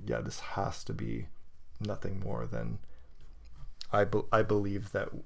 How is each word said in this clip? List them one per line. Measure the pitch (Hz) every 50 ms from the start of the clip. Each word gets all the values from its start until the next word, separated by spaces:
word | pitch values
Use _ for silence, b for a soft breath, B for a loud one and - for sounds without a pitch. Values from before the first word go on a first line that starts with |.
| -
yeah, | - 58 57
this | - - - -
has | - - - 98 98 - - - -
to | - 107
be | 104 110 - 113 113 101 - - - - - - - - - - -
nothing | 104 104 101 - - - 98 98
more | 101 104 110 113 57 -
than | - 57 55 55 57 - b b b b b b b b b b - - - - - - - - - - - -
I | - 104 104
be-, | - - 104 - -
I | - 110
believe | 107 101 107 104 101 101 98 98 98 - -
that, | 98 - - 101 - -